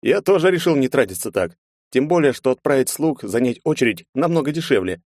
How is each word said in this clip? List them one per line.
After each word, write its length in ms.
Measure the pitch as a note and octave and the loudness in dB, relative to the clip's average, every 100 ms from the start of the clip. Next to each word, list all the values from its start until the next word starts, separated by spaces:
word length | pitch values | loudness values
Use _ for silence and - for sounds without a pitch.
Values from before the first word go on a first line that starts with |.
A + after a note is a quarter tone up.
Я 180 | A2+ C#3 | 2 0
тоже 300 | - F#3+ F3 | 2 2 4
решил 240 | F3+ E3+ D3+ | 2 0 0
не 120 | C3 | 0
тратиться 440 | C#3 A2 F#2 A2+ | 0 -2 -2 -6
так. 260 | - F2 - _ _ _ | -4 -4 -6 _ _ _
Тем 180 | B2+ D3 | -2 2
более, 260 | F3 D3 | 2 2
что 180 | B2 - | 0 -2
отправить 380 | B2+ - C#3 B2+ | -2 0 0 0
слуг 340 | - D#3+ C#3+ | -2 -4 -4
занять 360 | G#2 A2+ B2+ A#2 | -4 -2 -2 -2
очередь 420 | - D#3 B2 G2 - | -4 0 0 -2 -8
намного 380 | - E3 E3 C#3+ | -4 -2 0 -2
дешевле. 500 | D3+ E3 A#2 F#2 F2+ _ | -6 0 0 0 -8 _